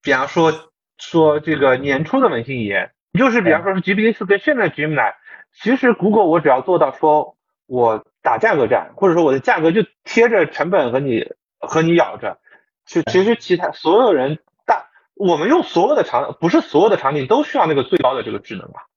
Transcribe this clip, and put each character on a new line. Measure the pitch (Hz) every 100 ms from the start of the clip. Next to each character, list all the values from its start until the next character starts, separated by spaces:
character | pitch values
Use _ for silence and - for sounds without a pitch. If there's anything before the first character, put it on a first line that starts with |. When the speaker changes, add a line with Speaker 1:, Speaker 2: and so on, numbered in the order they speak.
Speaker 1:
比 | -
方 | 131 143
说， | 175 160 156 - _ _ _
说 | - 170 156 147
这 | 151 147
个 | 135 127
年 | 139 135 156
初 | 269
的 | 233
文 | 127 120
心 | 131
一 | 104
言， | 98 - _ _ 175
就 | 262
是 | 233
比 | 175
方 | 151
说 | 185 190
是 |
G | 180
P | 196
T | 220 214
四 | 185
跟 | 196
现 | - 269
在 | 185
Gemini， | - 151 147
Speaker 2:
对。 | 110 - - - -
Speaker 1:
其 | _ 202 254
实 | 262
Google | 202 185 214 185
我 | 165
只 | 151
要 | 127
做 | 131 175
到 | 147
说 | - 156 151 151 _ _ _ _
我 | 127 117 110 _ _
打 | - 117
价 | 220 170
格 | 110
战， | 117 - -
或 | 196
者 |
说 | 165
我 | 156
的 | 135
价 | - 196
格 | 160
就 | 190 190 _
贴 | - - 233
着 | 214 151
成 | - 156
本 | 190 127
和 | 127
你， | 139 113 - - _ _
和 | - 160
你 | 165 170
咬 | - 110
着， | 107 - _ _ _ _ _
其， | 170
Speaker 2:
对。 | 156
Speaker 1:
其 | 185
实 | 196 226
其 | - 175
他 | 180
所 | - 160 202
有 | 247
人 | 156 131 156 _ _ -
大， | 208 - _ _ _
我 | 196 156
们 | 180
用 | 339
所 | - 175 214
有 | 285
的 |
场， | 170 123 139 -
不 | 165
是 | 233
所 | - 147
有 | 214
的 | 202
场 | 135 147
景 | 131
都 | 240
需 | 294 285
要 | 160
那 |
个 | 139
最 | 123 180
高 | 127 131
的 |
这 | 110
个 | 104
智 | - 98
能 | -
吧？ | - -